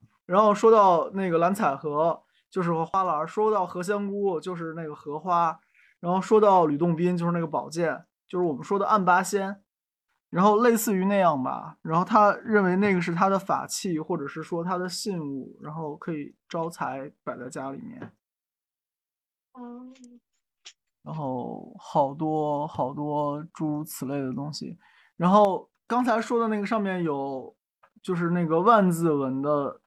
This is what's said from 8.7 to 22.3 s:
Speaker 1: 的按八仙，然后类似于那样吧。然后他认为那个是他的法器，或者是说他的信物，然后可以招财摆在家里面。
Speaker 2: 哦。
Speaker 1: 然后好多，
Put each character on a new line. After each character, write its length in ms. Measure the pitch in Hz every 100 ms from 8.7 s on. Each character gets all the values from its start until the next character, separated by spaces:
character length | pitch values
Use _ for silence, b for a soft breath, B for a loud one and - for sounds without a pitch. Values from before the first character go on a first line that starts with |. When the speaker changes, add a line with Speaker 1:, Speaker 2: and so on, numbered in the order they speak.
| 202
Speaker 1:
的 80 | 196
按 180 | 214
八 160 | 180 180
仙， 400 | 185 202 190 202 _ _ _ _ _ _ _
然 160 | 165
后 180 | 202 208
类 140 | 240 226
似 180 | 240
于 100 | 190 190
那 100 | 202
样 260 | 175 143
吧。 340 | 131 127 156 -
然 160 | 160 160
后 60 |
他 280 | 180 220 208 -
认 200 | - 208
为 120 | 185 185
那 180 | 208
个 60 | 185
是 140 | 175
他 140 | 170 196
的 100 | 196
法 280 | 190 131 131
器， 320 | - 196 156
或 180 | 156 170
者 100 | 143
是 160 | 160
说 200 | 151 170
他 120 | 170 180
的 120 | 180
信 320 | 175 214 180
物， 380 | 143 135 - -
然 100 | 143
后 240 | 156 156 151
可 160 | -
以 220 | 156 143 - _
招 200 | 170 165
财 440 | - 139 135 139 -
摆 120 | - 127
在 120 | 123
家 220 | 143 135
里 80 | 139
面。 340 | - - - - _ _ _ _ _ _ _ _ _ _ _ _ _
Speaker 2:
哦。 400 | 254 240 240 254 254 247 240 _ _ _ _ - - _ _
Speaker 1:
然 100 | 147
后 640 | 156 139 127 120 50 - -
好 340 | - 160 135
多， 500 | 143 156